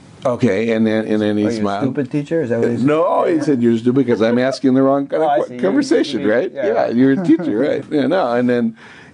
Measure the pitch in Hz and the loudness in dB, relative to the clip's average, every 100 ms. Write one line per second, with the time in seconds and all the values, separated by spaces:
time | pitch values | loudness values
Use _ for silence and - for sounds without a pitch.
0 | - - 131 117 120 95 113 110 110 110 | -20 -8 -4 0 0 0 0 0 2 0
1 | 107 107 107 104 104 107 101 98 135 143 | -2 0 0 0 0 0 -2 -2 -4 -4
2 | 127 147 147 165 123 117 120 117 135 151 | -4 -4 -4 -4 -2 -2 0 0 0 2
3 | 180 - 196 165 151 131 117 113 120 131 | 0 0 0 0 0 2 2 2 2 0
4 | 120 104 113 120 131 131 135 131 135 139 | 0 0 2 0 0 0 0 2 4 2
5 | 139 160 156 147 - 123 180 269 - - | -2 -2 0 0 -2 -4 -2 0 0 0
6 | - 110 101 117 185 - - - 117 113 | 0 -2 0 0 0 -4 -2 0 0 2
7 | 135 135 - 320 - 104 147 123 - 151 | 2 2 2 2 2 -2 0 -2 -2 -2
8 | 127 185 131 120 123 120 113 110 - - | 0 0 0 0 0 0 -2 -4 -20 -20
9 | - | -20